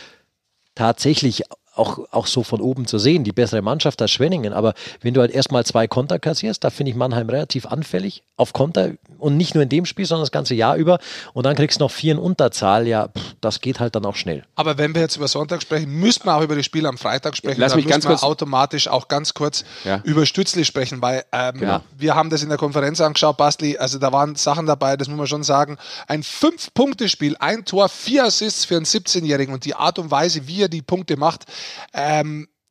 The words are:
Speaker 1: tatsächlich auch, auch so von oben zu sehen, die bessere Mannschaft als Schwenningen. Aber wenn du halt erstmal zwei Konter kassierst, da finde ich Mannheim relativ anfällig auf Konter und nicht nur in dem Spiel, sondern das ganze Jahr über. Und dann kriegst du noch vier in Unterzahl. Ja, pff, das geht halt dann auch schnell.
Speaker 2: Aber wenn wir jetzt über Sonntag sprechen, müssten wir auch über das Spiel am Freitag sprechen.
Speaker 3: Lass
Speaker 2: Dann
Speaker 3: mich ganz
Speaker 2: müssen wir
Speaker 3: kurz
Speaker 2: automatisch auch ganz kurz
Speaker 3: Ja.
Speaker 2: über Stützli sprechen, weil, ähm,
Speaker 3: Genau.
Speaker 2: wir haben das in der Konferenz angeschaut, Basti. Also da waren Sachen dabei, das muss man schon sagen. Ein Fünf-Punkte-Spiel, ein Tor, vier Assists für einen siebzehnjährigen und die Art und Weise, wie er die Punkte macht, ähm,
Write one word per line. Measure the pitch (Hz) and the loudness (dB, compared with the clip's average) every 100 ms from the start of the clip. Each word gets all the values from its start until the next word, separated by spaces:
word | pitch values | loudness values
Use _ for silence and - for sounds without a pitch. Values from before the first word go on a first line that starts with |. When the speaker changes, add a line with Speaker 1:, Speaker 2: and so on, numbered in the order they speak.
| - _ _ _ _ _ _ - | -20 _ _ _ _ _ _ 0
Speaker 1:
tatsächlich | 113 - 139 151 135 - - - _ - | 2 2 2 2 2 0 -8 -12 _ -2
auch, | 110 - - | -2 -2 -4
auch | 113 - | -4 0
so | 131 | -2
von | - 110 | -2 -2
oben | 123 131 117 | -2 -2 -2
zu | 107 | 2
sehen, | 120 170 | 4 2
die | 104 | 2
bessere | 113 113 110 | 0 0 0
Mannschaft | 101 127 151 - | 0 0 -2 0
als | 107 | -2
Schwenningen. | - 151 175 104 | 2 0 0 -2
Aber | 101 110 - - - | 0 0 0 -12 -6
wenn | 120 | 0
du | 127 | 4
halt | 120 | 4
erstmal | 135 - 131 - | 2 0 0 2
zwei | 117 113 | 2 2
Konter | 123 143 175 | 0 0 -2
kassierst, | 156 156 220 202 | -2 -2 -4 -2
da | 143 | -4
finde | - 139 | -2 -4
ich | 120 | -2
Mannheim | 127 120 113 | -2 -2 -2
relativ | 135 156 123 - | -2 -2 -6 -4
anfällig | 135 - 92 98 - _ - | -6 -4 -4 -4 -10 _ 0
auf | 123 | 0
Konter | - 147 - - - _ - | 2 2 2 0 -2 _ -4
und | 147 147 | 2 2
nicht | 170 | 4
nur | 156 | 2
in | 127 | 4
dem | 151 180 | 2 0
Spiel, | - 170 | -4 -2
sondern | 160 | -2
das | 147 | -2
ganze | 151 131 113 | -4 -2 2
Jahr | 113 160 | 2 4
über. | 165 175 - - - | 4 2 0 -16 -10
Und | 123 131 | -2 0
dann | 139 | 2
kriegst | 147 - | 2 2
du | 143 | 0
noch | |
vier | - 156 | 0 0
in | 156 | 2
Unterzahl. | 175 180 123 - 98 107 117 | 0 2 2 2 4 4 4
Ja, | 110 - | 0 -2
pff, | - - - | -6 -14 -4
das | 110 - | -4 -2
geht | 127 - | -4 -2
halt | 120 110 | -2 -2
dann | 101 | -4
auch | - | -6
schnell. | 90 73 - - | -6 -6 -8 -4
Speaker 2:
Aber | 156 143 | -2 0
wenn | 151 | 0
wir | 165 | 0
jetzt | 160 151 | 0 -2
über | 143 | -4
Sonntag | 147 151 170 | -2 -4 -6
sprechen, | - 156 147 | -4 -4 -2
müssten | 151 208 - 185 | 0 2 2 2
wir | 151 | 2
auch | |
über | 156 147 | 2 0
das | 135 | -2
Spiel | 160 151 | -2 -2
am | 123 | -2
Freitag | 104 123 156 - | -4 -2 -4 -6
sprechen. | - 123 | -4 0
Speaker 3:
Lass | 135 | 4
Speaker 2:
Dann | 131 | 4
Speaker 3:
mich | 147 | 4
ganz | 202 | 2
Speaker 2:
müssen | - | 4
wir | 160 | 2
Speaker 3:
kurz | |
Speaker 2:
automatisch | 139 156 143 131 139 147 - | 2 0 0 0 0 0 0
auch | 131 - | 0 0
ganz | 143 151 | -4 -4
kurz | - 147 - - - 95 | -4 -4 -4 -10 -10 -2
Speaker 3:
Ja. | 98 | -2
Speaker 2:
über | 131 156 143 | 2 2 2
Stützli | - 196 180 147 | 2 -2 0 0
sprechen, | 143 127 127 | -2 -4 -2
weil, | 123 131 - | -2 -2 -4
ähm, | 123 127 123 | -4 -4 -2
Speaker 3:
Genau. | 202 196 - 135 | -2 -2 -4 -4
Speaker 2:
wir | 156 151 | 0 2
haben | 160 | 2
das | 156 | 0
in | 147 | -2
der | 147 | -2
Konferenz | 147 143 139 165 | 0 0 -2 0
angeschaut, | 156 147 151 139 | 0 2 2 4
Basti. | 147 - 147 143 | 2 2 -2 -2
Also | 131 135 | -4 0
da | 139 | 2
waren | 135 147 143 | 2 2 0
Sachen | 147 151 156 | -2 0 0
dabei, | 139 135 139 | 0 0 0
das | 139 | -4
muss | 151 | -4
man | 139 | -4
schon | 147 | -4
sagen. | 143 139 147 143 - - - | 2 2 2 -4 -14 -16 -6
Ein | 156 | -6
Fünf-Punkte-Spiel, | - - 311 339 - 226 277 - 208 - 294 - | -4 2 2 2 -4 2 2 2 -4 0 -2 0
ein | 151 220 | -2 -2
Tor, | 190 190 190 | -2 2 2
vier | - 220 269 233 | 2 0 2 4
Assists | - 214 - - | 2 -2 -4 0
für | 170 | 0
einen | 156 | 0
siebzehnjährigen | 220 - 180 156 139 135 | -2 0 -2 2 0 0
und | 131 | -4
die | 143 - | -8 -2
Art | 160 185 | -2 -2
und | 160 | -2
Weise, | 139 170 156 135 | 0 2 -2 -6
wie | 190 | -2
er | 190 | -2
die | 160 | -2
Punkte | - 180 170 143 | -4 -4 -2 0
macht, | 156 - - - - - - | 0 -2 -14 -14 -14 -14 -10
ähm, | - 147 151 151 151 151 _ _ | -4 0 0 0 -6 -12 _ _